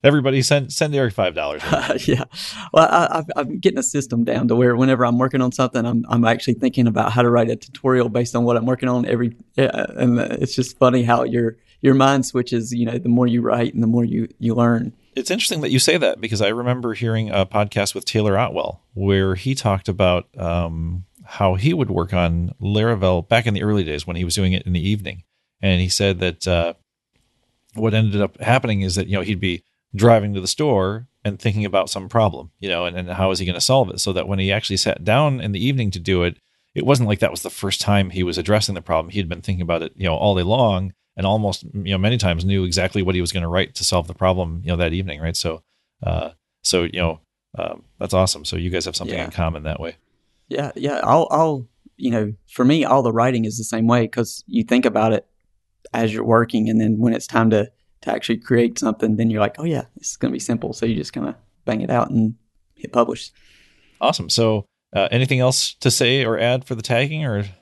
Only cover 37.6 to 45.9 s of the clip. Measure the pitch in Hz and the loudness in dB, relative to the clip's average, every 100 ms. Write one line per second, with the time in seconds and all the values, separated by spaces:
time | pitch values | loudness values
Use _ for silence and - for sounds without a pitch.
37.6 | 98 - - 101 92 90 90 82 85 104 | -6 -4 0 2 2 -2 -2 -2 0 0
38.6 | 104 92 - 80 82 101 85 87 - 92 | 0 -6 -2 -2 -2 -6 -6 -6 -4 -4
39.6 | 85 85 80 - 95 80 104 95 90 120 | -2 -2 -4 -4 -2 0 2 2 0 2
40.6 | 117 95 95 - _ - 95 107 104 90 | 2 0 -4 -10 _ -4 0 0 0 -4
41.6 | - 104 90 95 101 120 95 82 90 98 | -10 -8 -4 0 2 2 0 0 0 0
42.6 | 90 90 92 101 92 90 85 95 82 90 | 0 0 0 0 0 0 0 -2 -2 0
43.6 | - - - 92 82 85 92 92 87 82 | -2 -4 -2 -2 -2 -2 0 0 -2 -6
44.6 | 90 87 85 85 95 73 82 82 85 80 | -4 -2 0 -2 -6 -6 -6 -4 -4 -6
45.6 | _ _ _ | _ _ _